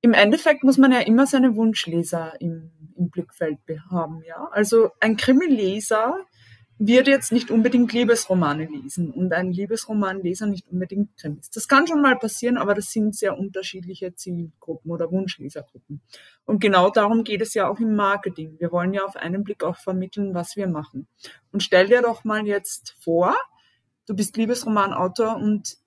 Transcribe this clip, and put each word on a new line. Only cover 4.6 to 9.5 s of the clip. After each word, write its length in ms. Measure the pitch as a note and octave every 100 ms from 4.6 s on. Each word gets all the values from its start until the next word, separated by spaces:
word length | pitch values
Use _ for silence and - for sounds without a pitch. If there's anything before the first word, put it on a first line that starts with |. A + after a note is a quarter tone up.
| G#3 A3+ A3 _
ein 180 | A3 G#3+
Krimi-Leser 1000 | - C4 F4 B3+ F#3+ G3+ G#3 G#3+ A3+ F4+ F#4+ _ _ - _ _
wird 260 | G#3 B3 C4+
jetzt 220 | C#4 -
nicht 200 | A#3 A#3+
unbedingt 420 | A3+ A3 B3+ A#3+
Liebesromane 720 | A#3 A#3 A#3 - F#3 D#3 D3
lesen 460 | D#3+ D3+ C3+ - E3+
und 240 | - F#3
ein 180 | E3+ F#3